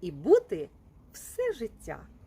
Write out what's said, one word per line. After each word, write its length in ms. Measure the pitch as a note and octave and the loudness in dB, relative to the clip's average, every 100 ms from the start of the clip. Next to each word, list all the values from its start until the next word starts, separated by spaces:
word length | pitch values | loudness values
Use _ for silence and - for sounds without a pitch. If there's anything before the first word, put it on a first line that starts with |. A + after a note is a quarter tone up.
і 100 | F3+ | -8
бути 600 | C#3+ E3 A4 - D#3+ - - - - - | -4 6 6 6 -6 -6 -12 -20 -20 -20
все 400 | - - - B4 | -18 -16 -4 -2
життя 540 | F4 A3+ - - D3 - - | -2 -6 -8 -12 -12 -12 -20